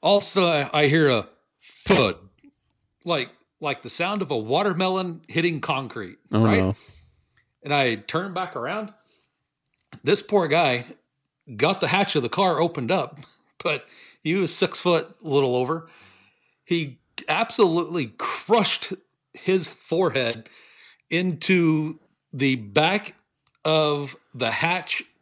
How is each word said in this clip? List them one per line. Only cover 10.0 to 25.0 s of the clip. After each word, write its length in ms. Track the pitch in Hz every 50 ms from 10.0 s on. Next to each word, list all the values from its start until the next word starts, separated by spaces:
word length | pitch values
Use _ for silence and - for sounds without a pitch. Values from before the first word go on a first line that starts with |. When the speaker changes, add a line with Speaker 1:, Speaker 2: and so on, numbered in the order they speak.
| _
Speaker 1:
This 180 | 143 196 208 -
poor 240 | - 208 202 175 151
guy 380 | 147 165 170 139 123 120 120 - - _ _ _ _ _ _ _ _ _ _ - 123
got 240 | 104 143 160 196 185
the 60 | - 135
hatch 260 | 165 196 202 - -
of 80 | 151 123
the 60 | 117
car 300 | - - 196 185 165 135
opened 320 | 165 170 170 151 123 113
up, 280 | 185 185 135 - - - 139 _ _ _
<laughs> 240 | _ _ _ _ -
but 220 | 170 151 139 - _ - - - - _ _ _
he 100 | 151 170
was 200 | 196 190 160 -
six 240 | - 190 170 - -
foot, 360 | - 180 170 160 - - - _ -
a 40 | 160
little 280 | 135 143 139 127 123
over. 320 | 123 127 127 160 165 160 165 - - - - _ _ _ _ _ _ _ _ _ _ _
He 360 | - 175 170 160 139 123 _ _ _ _ - - -
absolutely 840 | 156 170 226 - - - 214 180 165 170 170 - 170 175 139 110 - _
crushed 760 | - - - - - - 208 233 196 - - - - - 196 - _ _ _ _ _ _ _
his 340 | - - - 190 190 180 -
forehead 840 | - _ - - 160 165 190 165 131 135 123 117 117 113 - - _ - - - _ _ - - - _ _ _
into 880 | 160 170 180 185 165 - - - 190 180 170 160 160 156 156 156 160 - _ _ _ _ _ _ -
the 220 | 135 139 139 131
back 580 | 120 107 101 98 147 151 170 190 214 208 - - _ _ _ _ _ _ _ _ _ _
of 520 | 156 156 156 156 151 147 147 143 135 - - _ _ _
the 160 | 123 123 113
hatch 520 | 113 120 160 165 180 185 170 - - -